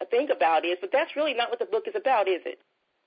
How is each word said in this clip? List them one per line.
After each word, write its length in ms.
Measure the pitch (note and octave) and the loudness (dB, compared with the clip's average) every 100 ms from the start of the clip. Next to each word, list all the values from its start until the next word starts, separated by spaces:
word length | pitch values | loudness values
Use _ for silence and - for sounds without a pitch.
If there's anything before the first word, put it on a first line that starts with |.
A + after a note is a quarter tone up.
| F3+ | -2
think 180 | A#3 C#4+ | 0 2
about 360 | B3+ E3 D#3+ E3 | 2 4 4 2
is, 120 | F3+ | -2
but 120 | F#3+ | 0
that's 240 | C4+ D#4 - | 0 0 0
really 180 | D4+ | -2
not 160 | A#3+ A#3 | 0 -2
what 100 | A#3+ | -4
the 60 | F#3+ | -2
book 220 | G#3+ A3 | -4 -4
is 80 | G#3 | -4
about, 320 | C4 B3 F#3+ | 0 2 2
is 140 | F3 - | 0 -4
it? 140 | C#3 _ _ _ _ | -14 _ _ _ _